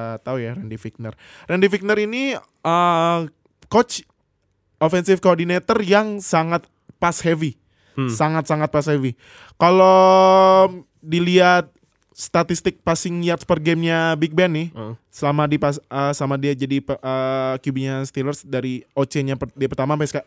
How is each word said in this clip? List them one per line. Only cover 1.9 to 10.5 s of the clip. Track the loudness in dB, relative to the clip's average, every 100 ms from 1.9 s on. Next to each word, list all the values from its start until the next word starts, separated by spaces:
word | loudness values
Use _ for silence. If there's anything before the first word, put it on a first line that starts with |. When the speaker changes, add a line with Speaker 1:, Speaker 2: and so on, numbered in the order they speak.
| -2
Speaker 2:
ini, | -2 -4 -4 -6
eh, | -12 _ -2 0 2 2 0 -2 -4 -12 _ _ _
coach | 0 0 -6 -14 _ _ _ _ _ _ _
offensive | -2 0 0 2
coordinator | 2 2 0 -2 0 -2
yang | 2 2 2 -6
sangat | -2 -2 0 -4 -6 _ -20 _
pass | -2 0
heavy. | -2 -2 -4 -6 _ _ _
Speaker 1:
Hmm. | -6 -4
Speaker 2:
Sangat-sangat | -2 0 0 -2 -2 -2
pass | -2 -2
heavy. | -2 -2 -6 _ -20 -20
Kalau | 0 4 6 6 6 6 6 6 6 6